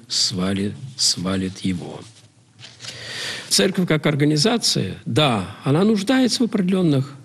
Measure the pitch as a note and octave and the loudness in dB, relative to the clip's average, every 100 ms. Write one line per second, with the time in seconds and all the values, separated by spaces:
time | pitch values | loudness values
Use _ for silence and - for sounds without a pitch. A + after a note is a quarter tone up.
0 | - - - F#2 F#2 G2 G2+ G2+ - - | -6 -2 -2 -2 -2 -2 -4 -6 -12 -2
1 | - - F2+ F#2+ F#2+ F#2+ F#2+ F2 C#2+ D2 | -2 0 -2 -2 -4 -4 -4 -4 -6 -14
2 | - - - _ _ _ - - - - | -18 -20 -20 _ _ _ -20 -18 -16 -16
3 | - - - - - - G3 F#3+ F3 D#3 | -14 -10 -10 -10 -2 2 2 2 2 2
4 | E3 C#3+ D3 D3+ G3+ A#3 - - F#2+ F2+ | 2 2 2 4 2 2 0 0 -2 -6
5 | - B2+ D3 A2 F2+ G2+ - D3 G#3 G#3+ | -2 2 2 2 -4 -6 0 4 4 2
6 | G3 C4 B3+ - A#3 G#3+ F3+ F#3+ F3 C#3 | 2 2 2 2 0 0 0 2 4 2
7 | C3 - | 0 -8